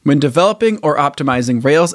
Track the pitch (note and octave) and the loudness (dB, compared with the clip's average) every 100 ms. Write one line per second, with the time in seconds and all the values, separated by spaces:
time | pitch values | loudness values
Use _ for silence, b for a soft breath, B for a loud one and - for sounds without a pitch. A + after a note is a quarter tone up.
0 | C#3+ C#3+ C#3 C#3 F#3+ G#3+ A3+ G#3+ D#3 D3 | -2 0 0 2 0 2 -2 0 -2 0
1 | C#3+ - C3+ B2+ B2 A#2+ C3 D#3 E3+ | -2 -2 -4 -2 -2 -2 2 2 0